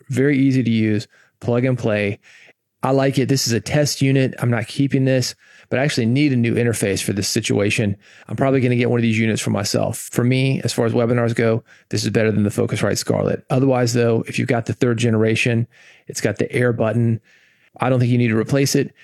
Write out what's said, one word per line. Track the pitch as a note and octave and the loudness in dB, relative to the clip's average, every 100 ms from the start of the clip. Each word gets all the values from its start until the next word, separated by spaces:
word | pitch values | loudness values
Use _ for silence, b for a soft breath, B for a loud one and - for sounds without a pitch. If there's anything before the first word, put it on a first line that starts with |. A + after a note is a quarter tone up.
| - | -6
Very | B2 C#3 C#3 | 0 2 2
easy | C3+ C3 | 2 2
to | A#2 | 2
use, | A2+ G#2+ G#2 - b b _ | 0 0 0 -4 b b _
plug | - A#2 | -2 0
and | C3 B2+ | 0 0
play. | A#2+ G#2 G2+ G#2 B B B _ _ _ | 0 0 -2 -4 B B B _ _ _
I | C3 | 0
like | C3+ C3+ C#3 | 2 2 0
it. | A#2+ | 0
This | C3+ - | 0 0
is | |
a | A2+ | -2
test | - D3+ D3 - | 0 0 0 0
unit. | C3+ C3+ C3 - | 0 2 0 0
I'm | B2+ | -2
not | A#2 G#2 | -2 -4
keeping | - C#3 C#3 C3 | -2 0 2 2
this, | C3 B2 - B B - | 0 -2 -8 B B -6
but | A#2+ | -2
I | |
actually | C#3+ - | 0 0
need | A2+ B2+ D3 | 0 2 2
a | B2+ | 2
new | A#2 | 2
interface | G#2+ A#2+ A2 G#2 F#2+ | 2 0 0 0 -2
for | - | -2
this | G2+ G2 | -4 -2
situation. | - A2 A2+ G2+ - G#2+ G2 B B - | -4 -2 0 0 0 -2 -4 B B -12
I'm | A2+ | -4
probably | C3+ C3+ | 0 2
gonna | B2 A#2+ | 2 0
get | A#2+ | 0
one | A#2+ | 2
of | |
these | A#2 A2 | 2 2
units | A2+ A2 | 0 0
for | - | -2
myself. | G#2 G#2 A#2+ G2+ A#2 | -2 -2 -2 -2 -4
For | - - | -6 0
me, | A#2+ C3 C3+ C3+ | 2 2 0 0
as | A#2 | -2
far | - | -2
as | A#2 | 0
webinars | A#2+ A#2 B2 A#2 | 0 0 0 0
go, | A#2 A2+ A2+ b b _ | 0 0 0 b b _
this | A2+ | -4
is | A2+ | -2
better | A2 A2 | 0 2
than | G#2+ | 2
the | G2+ | 0
Focusrite | - A2 A2 G#2 G2+ | 0 -2 0 -2 -2
Scarlett. | - G#2+ G2 F2+ - | -2 0 0 -2 -2
Otherwise, | C3 C3+ B2+ B2 | 0 2 2 0
though, | B2 A#2 A#2 - | 0 0 0 -2
if | - | -4
you've | A#2+ | -2
got | A#2+ A#2 | -2 -2
the | |
third | A2+ B2 A2+ | -2 0 2
generation, | A#2+ A2 A2 A2 B2+ A#2 A#2 b b b - | 2 2 2 0 0 0 -2 b b b -14
it's | - | -4
got | A#2 G#2 | -4 -2
the | - | -2
Air | - B2 | 0 0
button. | A2+ A2 A2+ A#2 A2+ b b b b b - | 0 0 0 0 -2 b b b b b -4
I | B2+ | 0
don't | B2+ | 2
think | B2 | 2
you | A#2+ | 2
need | A#2+ | 2
to | A2 | 0
replace | G#2+ C#3 C3+ | 0 0 2
it. | C#3+ C3 b | 0 -2 b